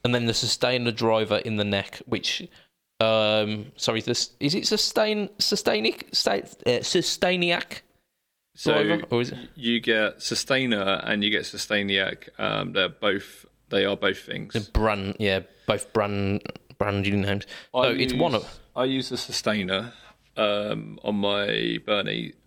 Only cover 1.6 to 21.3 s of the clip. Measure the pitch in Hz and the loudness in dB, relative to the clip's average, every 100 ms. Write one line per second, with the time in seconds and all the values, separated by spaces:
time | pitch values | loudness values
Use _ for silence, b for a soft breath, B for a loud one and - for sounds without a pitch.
1.6 | 101 98 - - - 113 - - 175 b | 2 0 -2 -10 -6 -4 -2 -4 -8 b
2.6 | b _ _ - 110 110 107 107 107 107 | b _ _ 0 2 4 4 2 2 -4
3.6 | 107 - 123 113 120 120 - - 143 185 | -8 -4 0 0 0 -2 -4 -4 -2 0
4.6 | - 208 - - 214 214 196 - - 202 | 0 0 0 0 0 0 -4 -2 0 0
5.6 | - 214 220 - - - - 196 - - | 2 0 0 -4 -4 0 2 0 -4 -4
6.6 | - 120 - 180 - - 185 180 175 170 | 0 0 2 0 0 0 0 2 2 0
7.6 | - - - _ _ _ _ _ _ - | -4 -12 -18 _ _ _ _ _ _ -4
8.6 | - 107 104 104 - 120 123 123 - - | 2 2 2 0 0 0 0 -6 -14 -6
9.6 | 117 117 117 110 104 - - 113 - 131 | -2 0 2 2 2 -2 -4 -2 0 2
10.6 | 127 104 95 95 113 107 104 104 - 104 | 2 2 2 0 0 0 2 0 -2 -8
11.6 | - 104 101 98 95 92 - - 104 104 | -2 0 2 2 0 -4 -12 -4 -2 -2
12.6 | 95 95 90 - 104 98 - - - _ | -2 0 0 0 0 0 -4 -16 -20 _
13.6 | _ 98 98 101 101 - - - 101 113 | _ 0 0 0 0 -2 -6 -10 -6 -6
14.6 | 104 - 110 101 98 - 104 95 95 _ | -2 0 2 0 -4 -2 0 0 -2 _
15.6 | - 104 - 110 101 101 98 101 - - | -2 -2 -2 -2 0 0 0 -2 -4 -14
16.6 | - - 101 101 101 101 98 98 - B | -12 -4 -2 0 2 2 0 -2 -6 B
17.6 | B 127 127 131 127 123 170 110 - - | B 2 2 2 0 2 2 0 -4 -14
18.6 | - - 131 135 123 123 - - 117 107 | -8 -2 -2 -2 -4 -6 -6 -4 -2 0
19.6 | 92 95 120 B B _ _ - 107 104 | 0 -2 -4 B B _ _ -2 0 0
20.6 | 104 107 107 104 - 104 101 | -2 -6 -8 -8 -4 0 0